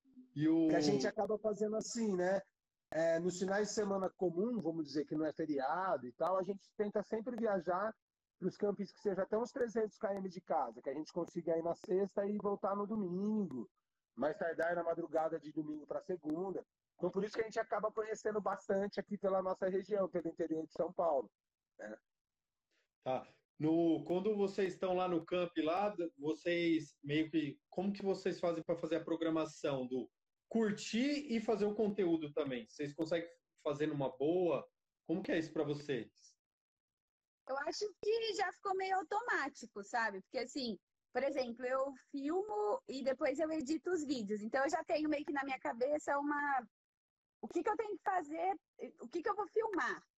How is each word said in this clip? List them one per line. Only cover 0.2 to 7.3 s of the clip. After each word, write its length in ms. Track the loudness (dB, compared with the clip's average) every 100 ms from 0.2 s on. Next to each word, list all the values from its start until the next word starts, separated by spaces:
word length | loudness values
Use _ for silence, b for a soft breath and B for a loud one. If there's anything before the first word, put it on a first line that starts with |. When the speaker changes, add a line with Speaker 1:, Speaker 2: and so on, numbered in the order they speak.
| -10 0
Speaker 1:
E 120 | 4
o 180 | 6 6
Speaker 2:
Que 80 | 4
a 60 |
gente 260 | 4 2 2
acaba 300 | 0 0 0
fazendo 360 | 0 0 0 0
assim, 360 | -2 -2 0 2
né? 260 | 2 2 -2 _ _ _ _
É, 280 | 0 2 2
nos 180 | 2 0
finais 280 | 0 2 0
de 40 |
semana 360 | 0 0 0 -2
comum, 520 | 0 0 2 0 0
vamos 240 | 0 -2 -2
dizer 200 | -2 -2
que 100 | 0
não 100 | 0
é 80 |
feriado 760 | 0 0 0 0 0 2 0 -2
e 60 |
tal, 240 | -2 2 2
a 60 |
gente 260 | 0 -4 -6 -4
tenta 240 | -2 0
sempre 320 | -2 -2 -4